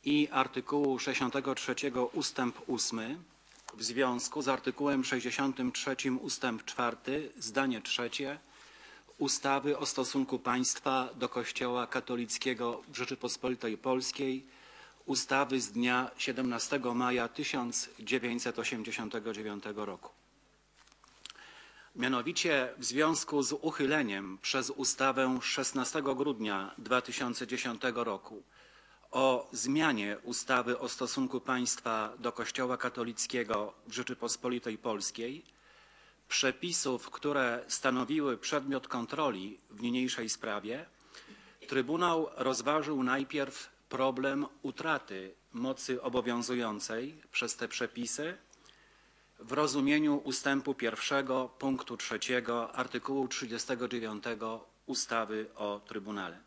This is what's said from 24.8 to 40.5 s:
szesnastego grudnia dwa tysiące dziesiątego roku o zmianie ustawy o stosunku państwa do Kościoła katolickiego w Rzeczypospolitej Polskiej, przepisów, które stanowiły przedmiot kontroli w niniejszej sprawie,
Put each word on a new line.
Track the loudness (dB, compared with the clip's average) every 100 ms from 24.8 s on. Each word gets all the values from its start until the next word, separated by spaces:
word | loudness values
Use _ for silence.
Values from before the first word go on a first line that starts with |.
| 0 4 4 4 2 2
szesnastego | 0 0 0 0 0 0 0 2
grudnia | 0 0 0 0 -4 -10
dwa | 2 2
tysiące | 2 -2 -2 -2 -4
dziesiątego | -2 -2 -2 -2 0
roku | -2 -2 -6 -16 -18 -20 -20 -20 -20 -20 -4
o | 4 6 4 0
zmianie | -2 2 4 4 4 0 -4
ustawy | -4 -4 4 4 4 0
o | -2
stosunku | -2 -2 0 0 0
państwa | 0 0 2 0 0 0 -2 -4
do | -4
Kościoła | -4 -4 -2 0 0
katolickiego | -2 -2 -4 -2 -2 0 0 0 -2 -8 -10
w |
Rzeczypospolitej | -6 -6 -4 -2 -2 0 -2 -4 -4
Polskiej, | -4 -2 -4 -4 -8 -8 -14 _ -20 -20 -20 -20 -20 _ _
przepisów, | 2 2 2 -2 0 0 0 -4
które | -4 0 4 2 0 -2
stanowiły | 0 2 2 2 2 2 0
przedmiot | 0 0 0 -2 -2
kontroli | -4 -2 0 0 0 -6 -12 _
w | -4
niniejszej | 0 2 0 -2 -4
sprawie, | -4 -2